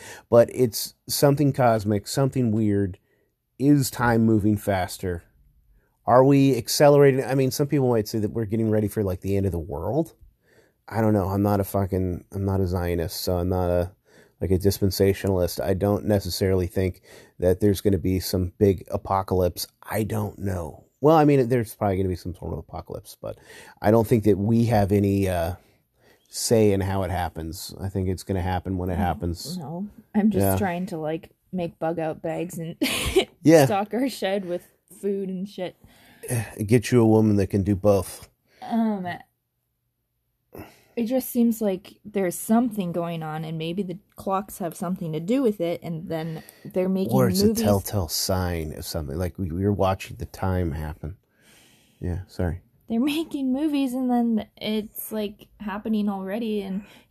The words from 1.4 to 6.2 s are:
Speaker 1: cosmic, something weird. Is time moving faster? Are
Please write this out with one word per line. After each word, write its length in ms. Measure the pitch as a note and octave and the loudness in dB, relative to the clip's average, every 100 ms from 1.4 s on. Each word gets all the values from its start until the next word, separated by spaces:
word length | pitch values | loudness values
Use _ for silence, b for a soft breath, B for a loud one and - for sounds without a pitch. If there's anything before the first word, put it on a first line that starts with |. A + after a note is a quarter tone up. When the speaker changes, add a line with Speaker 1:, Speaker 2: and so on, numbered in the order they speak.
| C#3+ | 2
Speaker 1:
cosmic, 520 | C3+ B2 A2 G2+ G#2 - | 2 2 2 0 -2 -2
something 460 | - C3+ C3 A#2+ | -2 -2 0 0
weird. 480 | G#2+ G#2+ G2+ G2 F2+ _ _ _ _ _ - | 2 2 2 0 -4 _ _ _ _ _ -2
Is 320 | C3+ D3 C3 | 4 4 2
time 360 | - A#2+ A#2 A2+ | 0 2 4 4
moving 320 | A2 G#2 G#2 | 4 2 0
faster? 680 | - F#2+ G2 - F#2+ F2 - _ _ _ _ _ _ _ - | 0 -2 -2 -6 -8 -8 -10 _ _ _ _ _ _ _ 4
Are 180 | B2 | 6